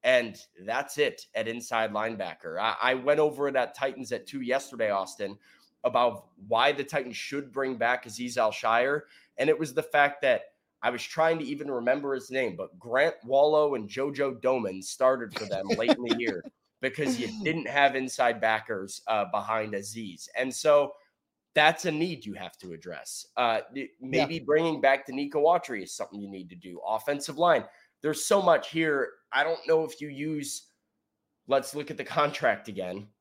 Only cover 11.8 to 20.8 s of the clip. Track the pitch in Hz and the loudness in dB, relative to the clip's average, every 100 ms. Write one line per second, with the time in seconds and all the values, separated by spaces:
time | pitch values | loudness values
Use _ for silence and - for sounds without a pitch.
11.8 | 120 139 139 135 127 131 120 85 95 - | 0 0 0 -6 -4 -2 -2 -4 -12 -12
12.8 | 120 127 135 - 117 135 147 151 151 131 | -2 2 2 0 2 6 6 6 4 0
13.8 | 104 107 139 135 139 120 127 131 101 95 | -4 -4 -4 0 -2 0 0 2 0 -6
14.8 | 95 - 131 131 113 - 104 95 98 110 | -10 2 2 4 -4 -8 -4 -4 -2 0
15.8 | 117 269 120 120 117 92 - _ _ _ | 2 2 2 -2 -2 -4 -12 _ _ _
16.8 | 131 143 143 120 117 110 185 160 127 139 | -6 -2 -4 -2 -4 -4 -4 -4 -2 4
17.8 | 139 131 131 - 123 113 110 110 107 104 | 4 2 -6 0 0 2 0 0 -2 -6
18.8 | 98 - - 110 98 104 101 110 107 101 | -6 -10 -2 -2 0 -2 -2 -2 -2 -6
19.8 | 101 110 107 85 - - 131 123 156 147 | -8 -10 -12 -14 -10 -4 -4 0 4 4